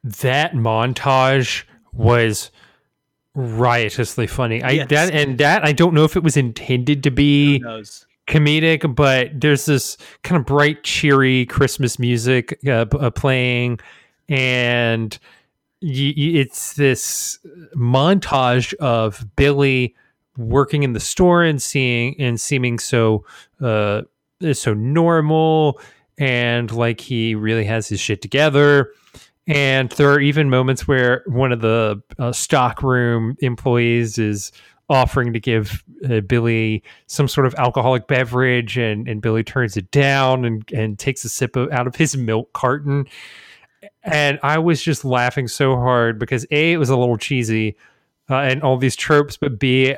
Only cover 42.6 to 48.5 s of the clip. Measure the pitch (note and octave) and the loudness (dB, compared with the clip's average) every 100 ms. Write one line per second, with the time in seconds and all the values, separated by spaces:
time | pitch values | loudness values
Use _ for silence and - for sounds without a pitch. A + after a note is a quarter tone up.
42.6 | B2+ C#3+ C#3+ C#3+ C3+ - - - - - | -2 -2 -2 -4 -4 -12 -20 -20 -20 -20
43.6 | _ _ - _ G3+ D3+ C#3+ C#3+ C#3 D#3 | _ _ -20 _ -4 0 0 0 0 0
44.6 | E3 D3+ - C#3+ C3+ B2+ B2 C#3+ B2 - | 0 0 -2 -4 -2 0 0 -2 -6 0
45.6 | C#3 B2+ B2 B2 A#2 A2 A2+ C3 D3+ D3 | 0 2 2 2 0 -2 -4 -4 -2 0
46.6 | E3 E3+ B2+ C3 B2 A2+ - C3+ A2 A2 | 2 2 2 2 2 -2 -2 -2 0 -2
47.6 | G#2+ - _ _ _ _ - C3+ C#3 | -2 -6 _ _ _ _ -4 -2 0